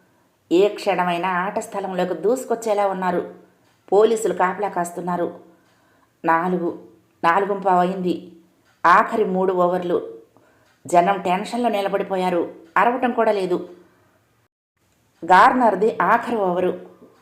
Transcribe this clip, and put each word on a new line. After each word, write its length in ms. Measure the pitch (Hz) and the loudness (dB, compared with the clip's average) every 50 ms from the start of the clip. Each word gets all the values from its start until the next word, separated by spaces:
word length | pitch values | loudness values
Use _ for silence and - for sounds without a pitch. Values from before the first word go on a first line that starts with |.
| _ _ _ _ _ _ _ _ _ - | _ _ _ _ _ _ _ _ _ 0
ఏ 160 | 165 175 202 208 | 2 4 4 4
క్షణమైనా 600 | 202 - - 208 185 180 180 180 175 170 175 185 | 2 -2 -4 -2 -2 0 0 -2 -2 -2 -2 -2
ఆట 300 | 185 175 180 202 - 226 | -2 -2 -4 -4 -4 -6
స్థలంలోకి 560 | 220 - - 202 196 185 170 180 180 180 185 | -8 -8 -8 -8 -8 -6 -4 -2 -2 -2 -4
దూసుకొచ్చేలా 720 | 160 160 202 247 262 - - 233 226 - 226 208 202 202 | -2 0 0 0 0 -2 -4 -6 -4 -2 -2 0 0 0
ఉన్నారు. 600 | 196 190 185 185 180 180 175 - - - - - _ _ _ _ _ _ _ _ - | -2 -2 -2 -2 -2 -2 -4 -4 -8 -12 -20 -20 _ _ _ _ _ _ _ _ 0
పోలీసులు 420 | - 196 220 226 233 214 - 185 175 | 4 4 4 4 2 0 -2 -2 -2
కాపలా 340 | - 180 185 185 190 208 190 | 0 0 -2 -2 -4 -6 -6
కాస్తున్నారు. 680 | - 180 175 175 - 180 170 175 180 175 170 - - - - - _ _ _ _ _ _ _ _ _ _ _ _ _ _ - | -4 -4 -6 -6 -6 -10 -6 -6 -4 -4 -4 -6 -8 -12 -20 -20 _ _ _ _ _ _ _ _ _ _ _ _ _ _ -2
నాలుగు, 540 | 160 165 165 170 185 185 175 170 170 - - - - _ _ _ _ _ _ - | 0 0 2 2 0 -2 -2 -2 -4 -6 -8 -14 -20 _ _ _ _ _ _ 0
నాలుగుంపావు 560 | 165 170 196 202 190 202 196 185 196 185 180 | 2 2 2 0 -2 -4 -2 0 2 2 2
అయింది. 520 | 180 180 185 190 180 180 160 - - - - - _ _ _ _ _ _ _ _ - | 2 0 -2 -4 -4 -4 -4 -6 -8 -16 -20 -20 _ _ _ _ _ _ _ _ 4
ఆఖరి 380 | 165 175 202 226 - 233 220 208 | 4 6 6 4 2 0 -2 -2
మూడు 280 | 190 185 185 185 185 | 0 0 0 0 0
ఓవర్లు. 640 | 190 180 180 175 180 180 180 175 175 - - - - - - _ _ _ _ _ _ _ _ _ _ _ - | 2 2 2 2 0 -2 -2 -2 -2 -4 -4 -6 -14 -18 -20 _ _ _ _ _ _ _ _ _ _ _ -6
జనం 360 | 131 - 175 175 185 202 185 | 0 2 4 4 4 0 -2
టెన్షన్లో 460 | 180 190 180 190 214 - - 240 247 233 | -2 -2 -2 -2 -4 -6 -6 -4 -2 -2
నిలబడిపోయారు. 840 | 208 202 196 190 185 196 190 190 196 190 185 185 175 170 160 - - - - _ - | -2 -2 -2 -2 -2 -4 -4 -2 -4 -2 -2 0 0 -2 -2 -4 -8 -16 -12 _ 0
అరవటం 360 | 180 196 233 247 262 262 247 | 2 2 2 0 0 -2 -2
కూడా 200 | 226 - 226 220 | 0 0 0 0
లేదు. 360 | 208 202 185 175 180 170 - - - - _ _ _ _ _ _ _ _ _ _ _ _ _ _ _ _ _ _ _ _ _ _ _ _ _ _ _ - - | 0 0 -2 -2 -4 -4 -6 -8 -18 -20 _ _ _ _ _ _ _ _ _ _ _ _ _ _ _ _ _ _ _ _ _ _ _ _ _ _ _ -8 0
గార్నర్ది 720 | 165 185 185 214 254 262 254 247 220 196 185 202 226 - - | 4 6 8 8 6 6 4 2 2 2 2 0 0 0 0
ఆఖరి 340 | 175 185 220 233 - 240 240 | 0 2 2 0 0 -2 -4
ఓవరు. 440 | 220 196 185 175 180 180 180 180 - - - - _ - - _ _ | -2 0 0 0 0 0 -2 -2 -4 -10 -18 -20 _ -20 -20 _ _